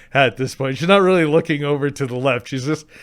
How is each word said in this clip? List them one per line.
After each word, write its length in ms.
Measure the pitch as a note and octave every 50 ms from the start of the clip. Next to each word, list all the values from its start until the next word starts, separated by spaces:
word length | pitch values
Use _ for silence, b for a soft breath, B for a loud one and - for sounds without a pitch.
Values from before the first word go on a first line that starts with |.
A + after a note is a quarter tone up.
| B B -
at 240 | C#3 C#3 B2 - -
this 180 | C3 B2+ -
point. 220 | - C3+ C3+ C3+ B2+
She's 100 | E3 E3+
not 140 | G3 G3+
really 240 | F#3+ F#3 F#3 F3+ D#3+
looking 380 | D3+ D3 E3 D#3+ - D#3+ C#3+ D3
over 260 | C#3+ D3 C#3+ C3+ C#3+
to 160 | C3+ - C#3
the 100 | B2 B2
left. 320 | B2 B2+ C#3 B2+ B2 A#2+ -
She's 180 | - C3 B2
just, 200 | C#3 D#3 D3+ - B B B